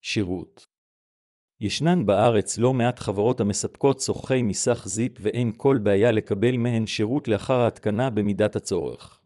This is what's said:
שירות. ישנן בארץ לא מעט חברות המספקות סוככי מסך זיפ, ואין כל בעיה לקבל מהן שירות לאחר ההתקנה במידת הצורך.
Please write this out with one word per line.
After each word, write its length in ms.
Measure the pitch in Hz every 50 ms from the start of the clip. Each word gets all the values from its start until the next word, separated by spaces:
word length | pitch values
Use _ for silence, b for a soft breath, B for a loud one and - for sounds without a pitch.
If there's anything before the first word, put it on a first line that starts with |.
| _
שירות. 640 | - - 113 104 87 90 90 - - _ - - _ _ _ _ _ _ _ _ _ _ _ _ _ _ _ _ _ _ _
ישנן 460 | 117 101 - - 143 160 180 180 127
בארץ 520 | 98 101 95 110 123 117 104 95 - - -
לא 160 | 110 127 135
מעט 240 | 127 117 120 123 -
חברות 420 | - - 101 98 104 120 127 -
המספקות 600 | 113 101 101 - - 104 - - - 139 135 -
סוככי 420 | - - 101 - - - 131 131 123
מסך 400 | 107 92 - - 127 120 117 -
זיפ, 260 | - - 110 117 127 120 -
ואין 320 | 92 104 - 117 123 117 104
כל 220 | - - 135 135 135
בעיה 320 | 104 104 101 98 104 120
לקבל 460 | 113 110 104 - 107 98 98 120 127
מהן 300 | 123 117 120 120 113 113
שירות 420 | 107 - - 110 104 123 147 147 -
לאחר 320 | 107 98 - - 131 123
ההתקנה 500 | 120 113 - - - 107 104 104 127 135
במידת 460 | 113 104 104 101 101 92 107 104 -
הצורך. 640 | 107 - - 98 87 76 62 60 - - - - _ _